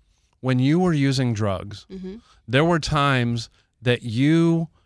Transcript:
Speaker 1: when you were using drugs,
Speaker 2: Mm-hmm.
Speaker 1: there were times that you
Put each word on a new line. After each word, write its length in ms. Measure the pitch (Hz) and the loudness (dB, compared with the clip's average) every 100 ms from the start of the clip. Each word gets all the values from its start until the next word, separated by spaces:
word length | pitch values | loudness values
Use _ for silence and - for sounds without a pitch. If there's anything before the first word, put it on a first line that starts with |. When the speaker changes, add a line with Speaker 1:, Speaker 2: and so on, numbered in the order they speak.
| _ _ _ _ | _ _ _ _
Speaker 1:
when 180 | 127 127 | -2 0
you 200 | 131 160 | 2 2
were 140 | 185 | 2
using 400 | 156 139 135 127 | 2 0 0 0
drugs, 540 | 110 107 95 101 107 - | 0 -2 -4 -8 -16 -16
Speaker 2:
Mm-hmm. 260 | 190 185 208 - _ - | -14 -14 -14 -20 _ -2
Speaker 1:
there 180 | 123 | 2
were 140 | 165 170 | 2 0
times 680 | - 151 143 135 120 120 - _ _ _ | 0 0 0 0 0 -4 -6 _ _ _
that 200 | 117 120 | -2 -2
you 680 | 120 110 139 165 165 165 165 _ | -2 0 2 2 2 0 -2 _